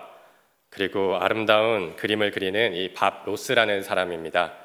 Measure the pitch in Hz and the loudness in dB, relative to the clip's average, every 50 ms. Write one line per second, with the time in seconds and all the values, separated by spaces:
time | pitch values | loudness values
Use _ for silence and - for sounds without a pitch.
0 | - - - - - - _ _ _ _ _ _ _ _ - - 98 92 - 101 | -8 -16 -20 -20 -20 -20 _ _ _ _ _ _ _ _ -6 -4 -4 -2 0 0
1 | 98 95 95 87 90 98 107 110 110 104 107 107 110 113 113 104 90 78 - - | 0 0 0 2 2 2 2 2 2 4 4 4 4 2 2 0 -2 -4 -6 -4
2 | - 104 107 104 104 101 101 98 95 95 95 104 117 107 87 87 95 90 - - | -2 0 0 2 0 0 0 -2 -2 -2 0 0 0 0 0 -2 -4 -6 -2 0
3 | 101 98 - - - 98 101 104 - - 127 120 113 104 101 98 95 101 104 92 | 0 0 0 -2 -6 -6 -6 -6 -4 0 2 4 4 4 2 -2 -2 -2 -2 0
4 | 92 90 87 82 80 80 78 87 85 80 - - - | 0 -2 -4 -6 -6 -2 0 0 0 0 -4 -10 -20